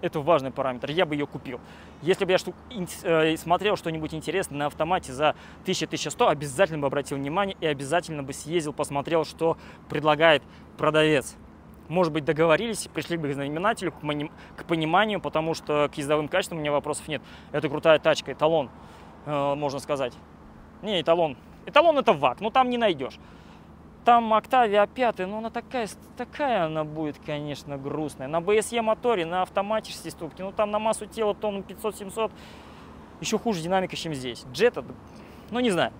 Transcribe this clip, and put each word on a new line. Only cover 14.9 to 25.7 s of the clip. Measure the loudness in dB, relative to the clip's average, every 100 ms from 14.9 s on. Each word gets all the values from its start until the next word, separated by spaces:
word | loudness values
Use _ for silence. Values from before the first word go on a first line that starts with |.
| 2 2 0
потому | -2 -2 -2
что | -4 -2 0 0
к | -2
ездовым | -2 0 0
качествам | -2 -2 -6
у |
меня | -2
вопросов | -2 -2 -8 -6
нет. | -8 -8 -20 -8
Это | -4 -4
крутая | 0 4 6
тачка, | 6 0 -2
эталон, | 0 2 2 0 -8 -20 -20 -20 -18
э, | -6 -2 0
можно | 0 -2 -4
сказать. | -4 -4 -4 -8 -20 -20 -20 -20 -20 -12
Не, | -4 -2
эталон. | 2 2 2 -2 -16 -20
Эталон — | 2 6 6 4
это | 4
вак, | 4 2 0
ну | 0
там | 2 2
не | 2
найдёшь. | 0 0 -4 -8 -20 -20 -20 -20 -20 -20 -20 -4
Там | 4 4 6
Octavia | 0 4 4 4 4 2
пятая, | 2 0 0 -4
ну | -6
она | -8
такая, | -10 -8